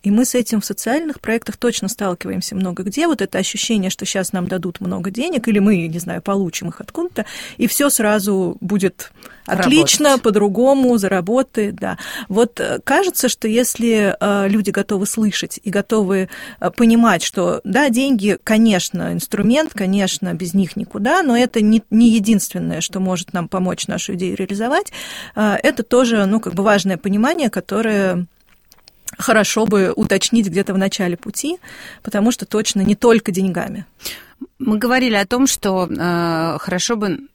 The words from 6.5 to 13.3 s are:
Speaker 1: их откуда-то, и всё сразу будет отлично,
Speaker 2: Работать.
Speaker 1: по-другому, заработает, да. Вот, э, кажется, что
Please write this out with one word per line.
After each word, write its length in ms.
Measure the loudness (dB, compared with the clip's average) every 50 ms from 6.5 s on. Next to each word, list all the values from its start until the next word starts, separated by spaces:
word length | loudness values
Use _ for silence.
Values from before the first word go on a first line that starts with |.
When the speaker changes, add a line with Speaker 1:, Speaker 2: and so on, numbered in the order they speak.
| -4 -8 -10 -10
Speaker 1:
их 120 | -10 -12
откуда-то, 440 | -18 -12 _ -6 -6 -4 -4 -8 -8 -8 -10 -14 -14 -16 -4
и 100 | -2 -2
всё 240 | -2 0 2 2 2
сразу 680 | 2 2 2 2 2 2 2 0 0 0 0 -2 -4 -6
будет 500 | -6 -4 -2 0 0 -2 -4 -6 -20 -20 _ -20 -20 -20 -20 -18 _
отлично, 580 | -4 -2 0 2 4 6 4 4 4 2 2 4 4
Speaker 2:
Работать. 120 | 4 4
Speaker 1:
по-другому, 760 | 2 2 2 4 2 2 2 2 4 4 4 4 4 4 2 2
заработает, 760 | 0 0 0 -2 0 0 0 0 0 _ -2 -4 -4 -4 -4
да. 240 | -6 -6 -6 -6 -8 -10 -12 -12 -12 -8 -4
Вот, 320 | 2 2 2 0 _ -6
э, 180 | -4 -4 -4 -6 _
кажется, 440 | 0 2 2 2 0 0 0 0
что 200 | 0